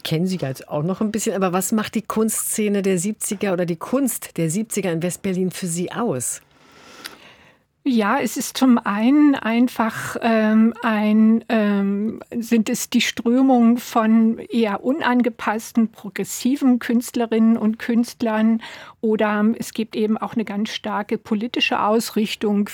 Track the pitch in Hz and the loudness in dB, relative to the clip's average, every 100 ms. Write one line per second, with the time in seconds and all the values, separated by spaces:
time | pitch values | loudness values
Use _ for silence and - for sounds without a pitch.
0 | - 160 185 185 135 127 - 147 165 185 | -4 -2 -2 -2 -6 -8 -8 -4 -4 -2
1 | 220 220 226 190 190 180 - 220 214 226 | -2 -2 -4 -2 0 -2 0 -2 -2 -6
2 | - 220 220 - - - 208 202 190 185 | -4 -2 -2 -2 -4 -2 -2 0 0 0
3 | 196 214 - 196 202 175 175 170 - 262 | -2 -6 -6 -4 -2 -2 -2 -4 -2 -2
4 | 262 - - - 165 180 220 208 190 175 | 0 -4 -8 -4 -2 -2 -4 -4 -4 -2
5 | 175 - 196 185 185 - 180 170 175 190 | -4 -4 -4 -2 -2 -4 -6 -4 -4 -4
6 | 233 127 - - - _ _ - - - | -4 -2 -4 -8 -14 _ _ -20 -20 -20
7 | - - - - _ _ _ _ 285 233 | -20 -20 -20 -20 _ _ _ _ 0 2
8 | 202 269 240 285 - - 262 240 - 202 | 2 2 0 -4 -8 0 4 4 2 0
9 | 233 294 294 277 214 233 247 - 220 - | 4 6 6 4 2 2 2 2 -2 -2
10 | - - 233 226 214 220 226 453 247 214 | -8 -2 2 2 4 6 4 2 -2 0
11 | 214 214 220 226 - 226 208 202 196 202 | 2 4 6 4 2 0 2 2 0 -2
12 | 220 240 - 240 226 233 214 240 - 240 | -4 -6 -8 -8 0 0 0 -2 -2 -2
13 | - - 233 247 269 247 226 240 - 240 | -2 -2 0 2 4 6 4 2 0 0
14 | 220 226 226 233 - 240 214 202 - 320 | 4 4 4 0 -4 -2 0 -2 -2 -2
15 | 240 247 240 226 - 214 - 233 220 - | 0 2 0 -2 -4 -4 -2 0 0 -2
16 | 202 - 190 - 247 285 269 247 - 233 | -10 -8 -8 -4 -2 0 2 2 2 -2
17 | - 247 226 220 226 226 214 220 - 233 | 0 -4 0 4 4 4 2 -2 0 0
18 | 240 - 226 214 220 226 - - - - | 0 -2 -2 2 2 2 -2 -18 -20 -4
19 | 220 214 214 208 214 240 226 - 220 240 | 0 2 2 2 2 0 -4 -6 -4 -2
20 | 214 220 202 233 208 202 220 - 214 202 | -2 -2 -4 -4 -4 -4 -6 -6 -6 -6
21 | 208 - - 214 240 311 - 247 202 226 | -4 -6 -2 -4 -2 -4 -2 0 2 0
22 | 226 - 214 - 208 202 202 | 0 -2 -4 -2 -2 0 0